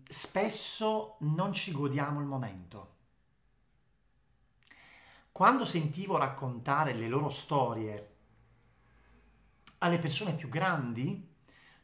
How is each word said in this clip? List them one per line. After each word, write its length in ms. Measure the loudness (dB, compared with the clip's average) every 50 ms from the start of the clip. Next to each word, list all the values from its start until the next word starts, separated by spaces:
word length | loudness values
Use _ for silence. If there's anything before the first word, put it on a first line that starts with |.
| -12
spesso 1120 | -8 -6 -4 -4 -2 0 0 2 2 0 -4 -6 -6 -4 0 0 2 2 0 -2 -6 -8 -4
non 320 | -2 0 2 2 0 0
ci 220 | 0 -2 -4 -4 -2
godiamo 480 | 0 0 0 0 0 0 0 -2 -2
il 40 | -2
momento. 680 | -2 -4 -4 -4 -6 -8 -12 -16 -16 -16 -16 -16 -18 -20 _ _ _ _ _ _ _ _ _ _ _ _ _ _ _ _ _ _ _ _ _ _ _ _ _ _ _ _ _ _ _ _ _ _ -20 -20 -20 -20 -20 -20 -20 -20 -20 -20 -20 -20 _
Quando 340 | _ 6 6 8 8 6 2
sentivo 520 | 2 0 0 0 0 -2 -4 -2 0 2
raccontare 760 | 2 2 0 -2 -4 -6 -6 -6 -4 -2 0 2 2 2 2 0
le 140 | -2 -2 0
loro 200 | 0 0 0 0
storie 800 | -2 -6 -4 0 2 2 2 2 0 -2 -4 -4 -6 -8 -12 -14 -20 _ _ _ _ _ -20 _ _ _ _ _ _ _ _ _ _ _ _ -20 -20 -20 _ _ _ _ _ _ _ _ _ -20 -6 _ 2
alle 140 | 4 4 4
persone 360 | 2 0 -2 -2 -2 -2 -2
più 120 | -4 -4 -4
grandi, 840 | -2 0 2 2 2 0 0 -2 -2 -2 -2 -2 -2 -4 -8 -16 -20 _ _ -20 -20 -20 -20 -20 -20 -20